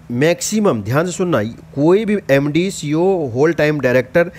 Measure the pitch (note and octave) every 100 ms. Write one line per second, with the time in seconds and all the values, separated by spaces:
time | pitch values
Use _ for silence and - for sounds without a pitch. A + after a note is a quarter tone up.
0 | - A#2+ D#3 F3 - G#3+ G3+ A#2 G2+ C#3
1 | F#3 D#3+ F3+ C3 A2 A2+ - C#3 D#3 G3
2 | G#3+ G3+ - C#3 C#3+ D#3 F#3+ - D3 D#3
3 | F#3 F#3 C#3 A#2+ D#3+ D#3 D3+ D3+ B2+ B2+
4 | A#2 C4 C4